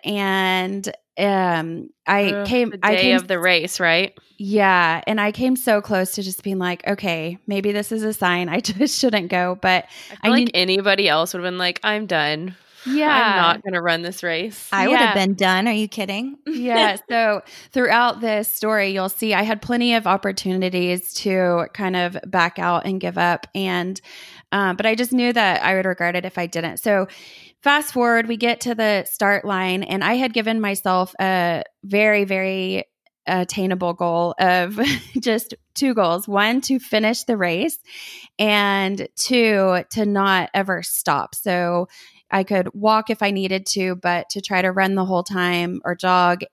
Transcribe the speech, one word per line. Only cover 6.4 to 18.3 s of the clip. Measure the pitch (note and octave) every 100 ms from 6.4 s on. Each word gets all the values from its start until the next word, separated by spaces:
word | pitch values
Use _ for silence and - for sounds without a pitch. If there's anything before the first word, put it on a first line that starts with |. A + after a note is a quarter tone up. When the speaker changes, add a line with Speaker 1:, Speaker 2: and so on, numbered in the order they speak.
Speaker 1:
being | G3+ F#3+
like, | F3+ F3+ -
"Okay, | G3+ G3 E3 D#3+ F3 -
maybe | G3+ G3+
this | G3+ G#3
is | A3
a | G#3+
sign | G#3+ F3+ F3 F3
I | E3+
<laughs> |
just | - F#3+ D4 -
shouldn't | C4 G#3 F3+
go." | F3+ F3+ F#3
But | F#3+ F#3 - - -
Speaker 2:
I | -
feel |
Speaker 1:
I | A3
Speaker 2:
like | A#3+
Speaker 1:
knew | A#3+
Speaker 2:
anybody | F3+ F3+ F#3+ G3 G3 G3
else | D3+ E3+
would | F3+
have | F3+
been | F3+
like, | F3+ F3+
"I'm | G#3+ G#3+ G#3
done. | E3 D3 D3+ F3+ F3+ _ - B3+
Speaker 1:
Yeah. | C#4+ D4+
Speaker 2:
I'm | C#4 A3+ F#3+
not | E3+ -
gonna | F#3+ F3+
run | E3+ E3
this | F3 F#3
race." | F3 E3 F#3+ - -
Speaker 3:
I | G3 F#3+
would | B3+
have | A#3 G3
Speaker 1:
Yeah. | F#3+
Speaker 3:
been |
done. | G3 F#3 F#3 A3+
Are |
you | G#3+ G#3+
kidding? | - G3 G3 C4 C#4
<laughs> | -
Speaker 1:
Yeah. | D4+ B3 A3+ A3 G3+ -
So | A#3 A3+ G#3 - - -
throughout | C4 B3 A#3 A#3+ A3
this | A3+